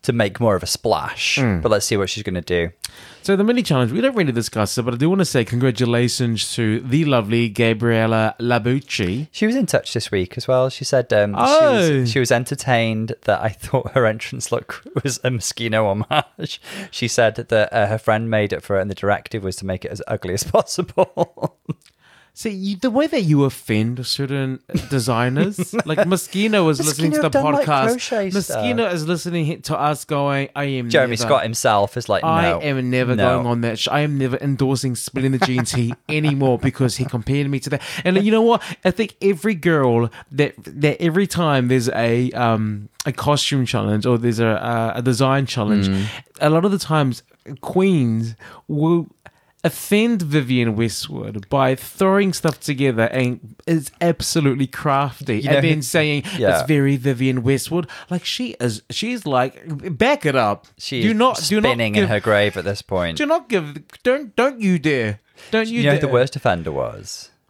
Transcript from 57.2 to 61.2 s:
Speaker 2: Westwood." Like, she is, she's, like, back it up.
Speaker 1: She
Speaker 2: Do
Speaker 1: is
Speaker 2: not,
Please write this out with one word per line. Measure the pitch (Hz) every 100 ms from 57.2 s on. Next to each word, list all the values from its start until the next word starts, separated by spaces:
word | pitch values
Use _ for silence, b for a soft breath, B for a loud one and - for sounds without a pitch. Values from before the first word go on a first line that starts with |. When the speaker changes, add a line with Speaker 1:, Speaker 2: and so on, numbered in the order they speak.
| 131 127
Speaker 2:
Westwood." | 120 135 - 170 165 B B
Like, | 175 -
she | - 247 -
is, | 120 107 _
she's, | - 220 247 160
like, | 127 127 - - 143 165 135
back | 240 285 151
it | 131
up. | 110 101 _ _
Speaker 1:
She | - 131
Speaker 2:
Do | 214
Speaker 1:
is |
Speaker 2:
not, | 214